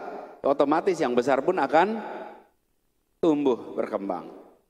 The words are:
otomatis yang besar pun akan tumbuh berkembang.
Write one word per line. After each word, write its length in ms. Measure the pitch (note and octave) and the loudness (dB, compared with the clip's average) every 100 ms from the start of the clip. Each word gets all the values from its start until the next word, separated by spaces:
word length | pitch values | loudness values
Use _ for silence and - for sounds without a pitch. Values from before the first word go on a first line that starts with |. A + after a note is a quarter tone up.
| - - - - | -10 -14 -16 -4
otomatis 540 | C3+ C#3 C#3+ D#3 G3+ E3 | 0 2 4 2 2 0
yang 140 | C#3+ | 0
besar 260 | B2 A#2+ C3 D3 | 2 2 2 2
pun 160 | F#3 | 0
akan 400 | C#3 D3+ F#3+ A3 - - - - _ _ _ _ _ _ _ _ | 2 4 4 0 -8 -12 -14 -18 _ _ _ _ _ _ _ _
tumbuh 560 | E3+ D3 C#3 A2+ - G#2+ | 0 2 2 -2 -4 -8
berkembang. 500 | A2 G#2 G2 F2+ - - - _ _ | -6 -4 -6 -8 -10 -18 -20 _ _